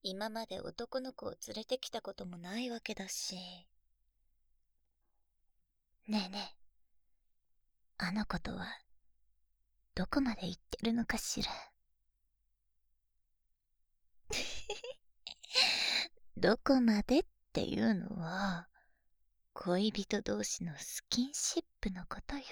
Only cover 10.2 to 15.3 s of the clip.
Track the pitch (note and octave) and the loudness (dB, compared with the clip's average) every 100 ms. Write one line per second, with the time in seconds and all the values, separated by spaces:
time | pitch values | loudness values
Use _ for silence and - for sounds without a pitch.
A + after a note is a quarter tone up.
10.2 | C4+ G#3 F3+ F3+ _ - A3 A#3 A#3 A3+ | 2 0 -4 -8 _ -2 0 0 0 -2
11.2 | - - - - - _ _ _ _ _ | -2 -2 -2 -4 -10 _ _ _ _ _
12.2 | _ _ _ _ _ _ _ _ _ _ | _ _ _ _ _ _ _ _ _ _
13.2 | _ _ _ _ _ _ _ _ _ - | _ _ _ _ _ _ _ _ _ -20
14.2 | - - - - - G#4 A#4+ C#5 _ _ | -4 -2 -2 -4 -4 -6 -8 -14 _ _
15.2 | - | -20